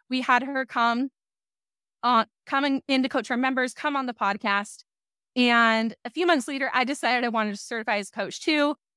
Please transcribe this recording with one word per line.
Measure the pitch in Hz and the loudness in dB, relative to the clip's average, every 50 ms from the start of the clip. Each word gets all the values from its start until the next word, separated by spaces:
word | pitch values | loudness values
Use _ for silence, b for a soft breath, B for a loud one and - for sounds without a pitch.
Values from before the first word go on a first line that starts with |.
| _ - | _ -6
We | 254 262 | -4 -2
had | 247 - 254 247 262 | 0 2 2 2 2
her | 262 277 262 262 | -2 -4 -4 -6
come, | - - 247 233 233 233 240 269 269 - _ _ _ _ _ _ _ _ _ _ _ _ _ _ _ _ _ - | -4 -2 0 0 2 0 0 -4 -6 -8 _ _ _ _ _ _ _ _ _ _ _ _ _ _ _ _ _ 0
uh, | 240 247 226 220 - _ _ _ | 2 2 2 2 0 _ _ _
coming | - 294 277 277 285 269 - - | -4 -2 0 0 0 0 -2 0
in | - 269 262 | 0 0 0
to | 262 262 | 0 0
coach | - 269 208 - | -2 -4 -2 -2
our | 254 | -2
members, | 240 262 262 269 262 254 254 - | -2 0 0 0 0 -2 -2 -4
come | - - 302 285 | -4 -4 -2 -2
on | 277 262 | -2 -4
the | 247 233 | -6 -4
podcast. | - 214 196 202 202 - 214 202 202 208 - - - _ _ _ _ _ _ _ _ _ _ _ | -4 -2 -2 -2 -2 0 0 0 0 -2 -6 -12 -20 _ _ _ _ _ _ _ _ _ _ _
And | 254 247 240 240 233 233 226 220 226 226 226 - - - | 2 4 4 6 6 6 4 4 2 0 -2 -4 -8 -14
a | 240 | -10
few | - 311 359 | -4 -2 2
months | 349 339 277 233 | 2 2 2 0
later, | - 277 269 269 262 | -2 -4 -4 -2 2
I | - 254 254 | 2 2 2
decided | 233 285 - - 233 247 247 240 | 0 -2 -2 0 0 0 0 0
I | 240 | 0
wanted | 220 226 214 214 202 | 0 0 -2 -2 -4
to | |
certify | 202 - - 240 226 220 240 214 | -8 -10 -8 -8 -6 -2 -2 -2
as | 208 196 - | -2 -2 -6
a | |
coach | - 220 196 - - - | -6 -8 -6 -6 -8 -4
too. | - 339 311 302 285 294 294 - _ _ _ | -2 0 2 2 2 2 0 -4 _ _ _